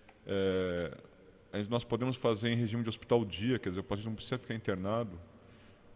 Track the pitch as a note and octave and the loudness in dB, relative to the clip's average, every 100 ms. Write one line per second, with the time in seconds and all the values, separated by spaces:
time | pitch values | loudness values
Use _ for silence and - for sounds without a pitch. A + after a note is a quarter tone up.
0 | - - - G2 F#2+ F#2 F#2 F2 E2 - | -20 -14 -2 2 2 2 0 0 -2 -6
1 | - - - - - G2+ G#2 A#2 - A2+ | -18 -20 -20 -20 -8 -4 0 -2 0 0
2 | B2+ B2+ A#2 G#2+ A#2 A#2 A2+ A#2 A2+ - | 0 2 2 2 2 2 2 0 -2 -4
3 | - A#2+ G#2 E2+ A#2+ A#2+ G2 F#2 - G2+ | 4 4 4 -2 0 0 0 -2 -2 -4
4 | A2 G#2+ - B2+ - A2+ G#2+ F#2+ F#2+ A#2 | -4 -6 -4 -4 -4 -4 -2 0 0 0
5 | A2 F2 - - - - - - - | -2 -8 -14 -20 -20 -20 -20 -20 -20